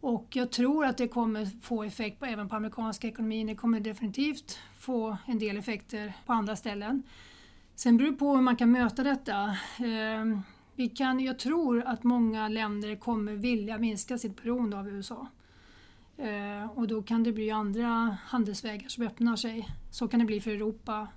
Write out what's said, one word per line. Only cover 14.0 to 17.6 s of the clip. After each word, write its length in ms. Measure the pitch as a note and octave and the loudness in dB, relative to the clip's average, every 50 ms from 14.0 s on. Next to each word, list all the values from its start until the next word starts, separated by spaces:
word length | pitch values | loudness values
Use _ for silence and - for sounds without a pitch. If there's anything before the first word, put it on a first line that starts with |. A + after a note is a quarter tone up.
| - - A#3+ A#3+ | -4 -4 -4 -4
sitt 240 | - A3 F#3+ - - | -4 -6 -8 -6 -2
beroende 360 | A#3 A#3+ B3+ A#3+ G#3+ G3+ G3 | -2 0 2 2 0 0 -4
av 100 | G3 G#3 | -6 -6
U 120 | G3+ G3+ | -8 -8
S 100 | G3 - | -8 -8
A. 160 | A#3+ A3 C4+ C4 - - - - - - - - - - - - - - - - _ - | -10 -10 -12 -14 -16 -20 -20 -20 -20 -20 -20 -20 -20 -20 -20 -20 -20 -20 -20 -20 _ -8
Ehm, 520 | C#4+ A3 G#3 G3+ G3+ G3+ G#3 G#3 G#3 A3+ | -6 -4 -4 -4 -6 -6 -6 -6 -8 -8
och 180 | B3 C4+ A#3 G3+ | -4 -2 -2 0
då 140 | A3 A3 G3+ | 0 -2 -2
kan 200 | G#3 A3+ A3+ A3+ | 0 2 4 4
det 100 | A#3 A3+ | 2 2
bli 180 | G#3+ G#3+ G#3+ | 0 0 0
andra 680 | G#3+ G#3+ | 0 0